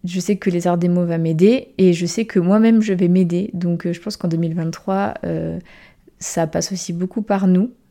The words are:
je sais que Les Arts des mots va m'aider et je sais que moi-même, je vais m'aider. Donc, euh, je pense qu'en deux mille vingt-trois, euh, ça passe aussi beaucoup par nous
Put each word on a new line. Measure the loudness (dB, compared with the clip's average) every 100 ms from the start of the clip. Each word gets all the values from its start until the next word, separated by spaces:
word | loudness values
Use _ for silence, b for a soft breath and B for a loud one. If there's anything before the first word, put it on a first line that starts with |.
je | -6 -6
sais | -2 0
que | 0
Les | 0 0
Arts | 0
des | 2
mots | 2 0
va | 0
m'aider | 0 4 4 4 -2 2
et | 4
je | 4 -2
sais | -4 -2
que | 0
moi-même, | 2 4 6 4
je | 2
vais | 0 2
m'aider. | 4 2 0 -4
Donc, | -4 -4 -2 -4
euh, |
je | -6
pense | -10 -6
qu'en | -4
deux | -2
mille | -2 -4
vingt-trois, | -6 -6 -4 -2 -4 -6 -6
euh, | -6 -6 -8 b b b b _ _
ça | -8 -4 -4
passe | -4 -6
aussi | -8 -8
beaucoup | -6 -6 -6
par | -4 0 4
nous | 4 0 -8 _